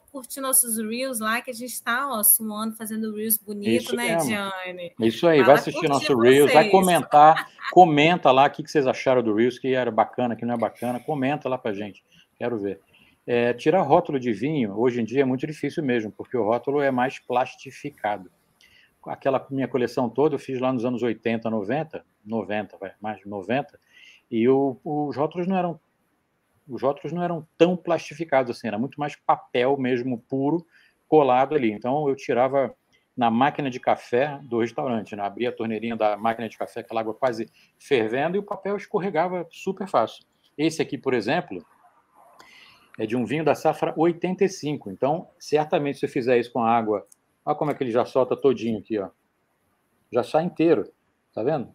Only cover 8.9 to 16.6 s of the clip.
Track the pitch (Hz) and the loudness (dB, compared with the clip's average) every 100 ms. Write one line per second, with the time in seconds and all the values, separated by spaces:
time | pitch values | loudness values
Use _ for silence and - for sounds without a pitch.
8.9 | 120 - 127 113 104 120 123 135 131 120 | 0 2 2 2 2 2 0 -2 0 0
9.9 | 110 110 - 123 110 120 120 107 - 120 | 0 0 0 -4 -2 -4 -2 -2 -4 -6
10.9 | 123 - 151 131 147 131 127 120 98 104 | -6 -6 -4 -2 -2 -4 -4 -4 -6 -10
11.9 | 95 _ _ _ - 120 117 101 95 _ | -14 _ _ _ -8 -6 -4 -6 -8 _
12.9 | _ _ _ - 120 120 120 156 180 147 | _ _ _ -2 0 0 0 0 0 4
13.9 | 165 170 143 123 98 135 156 107 101 127 | 2 2 -4 -2 -2 -2 -2 -2 0 0
14.9 | 120 110 131 135 127 151 151 147 135 143 | 0 -2 0 0 0 -6 -8 -8 -6 -2
15.9 | 120 107 - 107 123 104 120 | -2 -2 -10 -8 -4 0 0